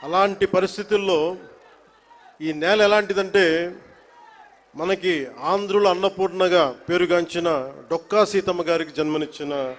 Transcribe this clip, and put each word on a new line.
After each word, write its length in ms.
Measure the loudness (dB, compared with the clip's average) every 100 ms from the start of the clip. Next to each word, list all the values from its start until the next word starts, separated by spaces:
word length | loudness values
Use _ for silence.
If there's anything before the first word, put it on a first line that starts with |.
అలాంటి 440 | -2 2 2 0 0
పరిస్థితుల్లో 880 | 0 -2 -6 -2 -2 2 0 0 -4 -14 -20 -20 _ _ _ _ -20 -20 _
ఈ 120 | -8
నేల 300 | -2 0 4
ఎలాంటిదంటే, 920 | 4 4 2 -2 0 2 4 2 -4 -10 -20 -20 _ -20 -20 -20 -20 _ _ -8
మనకి 500 | -2 -2 0 -2 -4 -6
ఆంధ్రుల 480 | -2 -2 0 2 4
అన్నపూర్ణగా 880 | 4 0 0 -4 0 2 4 2 -2 -4
పేరుగాంచిన 840 | 0 2 2 0 -2 0 -2 -4 -14 -6
డొక్కా 340 | -6 -2 2
సీతమ్మ 380 | 2 0 -2 -4
గారికి 280 | -2 -2 -2
జన్మనిచ్చిన 840 | -4 -2 -2 -4 -8 -8 -6 -6